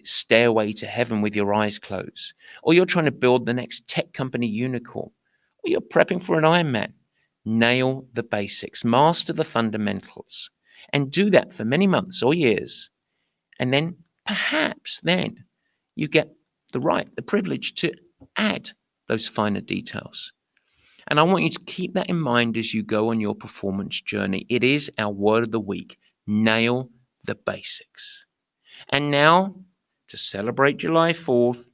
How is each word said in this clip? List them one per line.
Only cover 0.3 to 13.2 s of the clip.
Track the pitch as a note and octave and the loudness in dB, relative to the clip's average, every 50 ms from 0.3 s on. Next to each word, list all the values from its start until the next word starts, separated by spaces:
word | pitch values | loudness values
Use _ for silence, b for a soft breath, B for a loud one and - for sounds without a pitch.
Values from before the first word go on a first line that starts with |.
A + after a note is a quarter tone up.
| A#2 A2+ A#2+ A#2+ A2 A2 G#2+ G#2 G#2+ | 6 6 6 6 4 2 0 0 -4
to | - - | -8 -10
Heaven | - - A#2 A#2+ A#2 A#2 G#2+ | -8 -4 -4 -2 0 0 0
with | G#2 G#2+ G#2 | 0 0 0
your | G#2 G2+ G2 G#2 | 0 0 2 2
eyes | G#2+ G#2+ G#2 G2+ | 2 2 0 -2
closed, | - - - G2 F#2 - - - - - - - B B B B B B | -6 -8 -8 -8 -8 -8 -10 -12 -14 -14 -14 -14 B B B B B B
or | - E3 | 4 6
you're | E3+ F#3 | 6 6
trying | F3+ - F3 D#3+ | 4 2 2 2
to | C#3+ | 2
build | B2 - B2+ B2+ B2 B2+ A#2+ | 0 2 4 4 4 4 2
the | A2+ A#2+ | 0 -4
next | B2 A#2+ - - - - | -4 -4 -6 -6 -8 -6
tech | - - E3+ - - - | -4 -4 -4 -4 -4 -6
company | - C3+ C3 B2+ B2 A#2+ | -8 -8 -6 -4 -4 -2
unicorn, | A2+ G#2 G#2+ B2 C3 B2+ A#2 A#2 - - - - - _ _ _ _ _ _ _ _ _ _ - | -2 -2 -4 -4 -4 -4 -6 -8 -10 -12 -12 -12 -12 _ _ _ _ _ _ _ _ _ _ -2
or | F4+ | -2
you're | - - | -2 -2
prepping | - - - - E3+ - F#3 F3+ - | -2 0 2 2 4 4 0 -4 0
for | - F3 | 0 2
an | D#3+ D#3 | 4 4
Ironman, | D#3+ E3 F3 E3+ D3+ B2 G#2+ - - - _ _ _ _ _ _ _ _ _ _ | 4 4 4 2 2 0 -2 -2 -4 -8 _ _ _ _ _ _ _ _ _ _
nail | A2 A2 A2+ A#2 A#2 B2 B2+ B2+ C3 C3 C3+ C3 - - | -2 2 4 4 4 4 4 2 0 0 -4 -8 -8 -8
the | A#2+ A2+ | -8 -6
basics, | - - G#2 G2+ G2+ - - - - - - - | -4 -4 -4 -4 -4 -6 -8 -8 -8 -8 -4 0
master | A#2 A#2 B2+ D3 D#3+ E3+ - - - D#3+ | 2 4 6 6 6 4 2 -2 -4 -2
the | - D#3 | -4 -4
fundamentals, | - - A#2 A#2 A2 G#2 G#2+ G#2+ G2+ G2+ F#2+ - - - - - _ - - - - _ B B B B B B B | -2 0 0 0 0 -2 -2 -2 -2 -4 -4 -8 -14 -20 -20 -18 _ -8 -8 -8 -8 _ B B B B B B B
and | - C#3+ C#3+ C3+ | -8 -8 -8 -4
do | C#3+ E3 G3+ G#3 | -2 -2 0 4
that | F#3 C3+ - - - | 4 2 2 0 -10
for | - A2+ | -6 -4
many | A2+ C3 E3 G3 | -2 0 2 2
months | G3 F3 B2 F#2 F#2 - - A2+ | 2 2 0 0 -2 -6 -2 0
or | B2 D#3 | 0 2
years. | F3 D#3 A#2+ G#2 - - - - - - - _ _ _ _ _ _ | 2 2 2 2 0 -2 -8 -10 -12 -12 -16 _ _ _ _ _ _